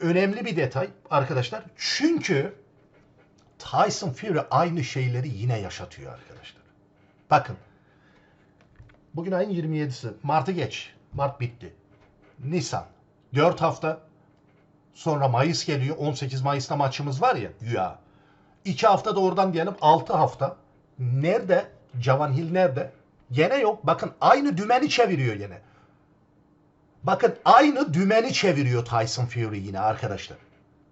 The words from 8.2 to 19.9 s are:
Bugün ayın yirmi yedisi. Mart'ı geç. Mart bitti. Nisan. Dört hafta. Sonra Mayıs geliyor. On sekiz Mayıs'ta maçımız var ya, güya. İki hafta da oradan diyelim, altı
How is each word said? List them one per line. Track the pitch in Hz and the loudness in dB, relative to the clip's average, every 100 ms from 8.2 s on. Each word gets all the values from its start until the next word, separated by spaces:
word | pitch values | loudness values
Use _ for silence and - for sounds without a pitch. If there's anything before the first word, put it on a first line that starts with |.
| _ _ _ _ _ _ - - _ 156 | _ _ _ _ _ _ -20 -20 _ -8
Bugün | 175 | -4
ayın | 185 208 | -2 0
yirmi | 175 156 156 | -2 -2 -2
yedisi. | 147 127 117 - | -4 -6 -10 -10
Mart'ı | 139 156 190 | 0 0 0
geç. | 175 131 - - - _ | -4 -4 -8 -14 -20 _
Mart | 139 139 - | -4 -4 -4
bitti. | 120 - - - _ _ _ _ _ - | -8 -10 -20 -20 _ _ _ _ _ -14
Nisan. | 127 175 - 90 - _ _ _ - 135 | -6 -4 -4 -8 -10 _ _ _ -4 2
Dört | 165 175 | 2 2
hafta. | 165 135 160 - - _ _ _ _ _ _ _ _ | -2 0 -4 -6 -10 _ _ _ _ _ _ _ _
Sonra | - 165 143 135 | -8 -4 0 2
Mayıs | 120 151 165 - | 2 2 0 -2
geliyor. | 139 135 156 | -2 -2 -2
On | 147 | -4
sekiz | 131 135 131 | -4 -6 -2
Mayıs'ta | 139 139 - 147 | -2 -2 -2 -2
maçımız | 139 131 143 131 | -2 -2 -6 0
var | 247 214 | 0 0
ya, | 98 - | -4 -10
güya. | 113 107 92 85 _ _ _ _ _ _ 196 | -6 -2 -4 -6 _ _ _ _ _ _ -8
İki | 139 220 | 2 4
hafta | 190 214 196 | 4 2 0
da | |
oradan | 185 175 190 | 2 2 0
diyelim, | 160 180 185 | 0 -4 2
altı | 151 | 4